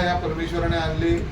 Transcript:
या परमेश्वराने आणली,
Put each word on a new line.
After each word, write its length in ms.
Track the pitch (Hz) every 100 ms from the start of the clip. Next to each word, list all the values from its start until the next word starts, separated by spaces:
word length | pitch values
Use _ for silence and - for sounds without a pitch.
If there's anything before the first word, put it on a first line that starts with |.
| 180
या 100 | 175
परमेश्वराने 580 | 165 156 170 175 170 -
आणली, 340 | - 320 339 339 -